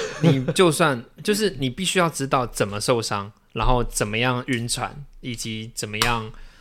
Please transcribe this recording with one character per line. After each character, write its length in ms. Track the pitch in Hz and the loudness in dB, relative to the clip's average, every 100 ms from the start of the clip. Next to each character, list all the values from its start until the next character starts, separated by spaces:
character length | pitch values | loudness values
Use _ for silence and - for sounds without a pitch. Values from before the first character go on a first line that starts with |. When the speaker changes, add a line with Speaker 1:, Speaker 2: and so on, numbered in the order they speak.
| - | -2
Speaker 1:
<laughs> 160 | - | 2
Speaker 2:
你 220 | 160 135 127 | 4 4 0
就 240 | 131 175 | 4 4
算， 340 | 151 160 123 - - | 6 2 0 -6 -6
就 120 | 185 | -2
是 220 | 208 208 - | 0 0 0
你 100 | 131 | -4
必 160 | 120 | -2
须 140 | 185 190 | -2 2
要 100 | 170 | 0
知 180 | - 135 | 0 0
道 200 | 139 120 | 0 0
怎 200 | - 104 | -2 -2
么 140 | 104 | 0
受 220 | - 117 | 0 0
伤， 280 | 110 104 101 - _ | 0 -4 -6 -14 _
然 140 | 113 113 | 0 4
后 160 | 123 | 4
怎 240 | 117 - 107 | 2 -2 -2
么 100 | 110 | 0
样 240 | 127 123 127 | 0 0 -2
晕 200 | 120 120 | -2 -2
船， 380 | 127 110 147 139 - | -4 -6 -8 -16 -12
以 140 | 127 | -10
及 360 | 113 113 110 113 | -8 -8 -8 -10
怎 120 | - 110 | -10 -8
么 120 | 107 | 0
样， 320 | 120 117 110 - - - | 0 0 -4 -12 -20 -20